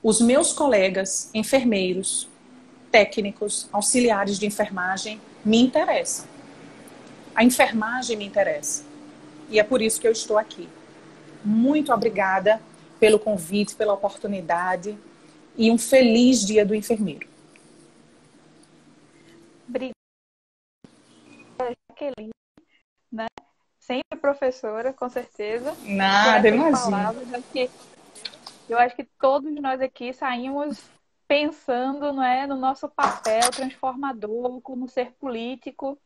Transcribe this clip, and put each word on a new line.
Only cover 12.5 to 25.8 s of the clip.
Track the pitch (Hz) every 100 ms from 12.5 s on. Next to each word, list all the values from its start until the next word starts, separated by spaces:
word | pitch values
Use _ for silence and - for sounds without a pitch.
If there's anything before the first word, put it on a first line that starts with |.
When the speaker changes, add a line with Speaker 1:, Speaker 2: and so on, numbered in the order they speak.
| 220 - - - -
Speaker 1:
pelo | 214 214
convite, | 220 202 160 202 202
pela | - 214
oportunidade | 196 202 - 214 196 170 170 185 185 190 208 - - - - _ -
e | 226
um | 233
feliz | - 262 247 226 247 247
Dia | 196 214 202
do |
Enfermeiro. | 214 - 220 196 139 - _ _ _ _ - - _ _ _ _ _ _ _ _ _ _ _ _ _ _ - - _ -
Speaker 2:
Obrigada, | 254 262 - _ _ _ _ _ _ _ _ - _ _ _ _ - - - 254 247 _
Jaqueline, | - 285 247 214 - _ _ _ _ _ _ _
né? | 220 220 - _ _ _ _
Sempre | - 254 - 285
professora, | 277 277 262 254 220 214 247
com | 262 247
certeza. | - - - 208 226 262 -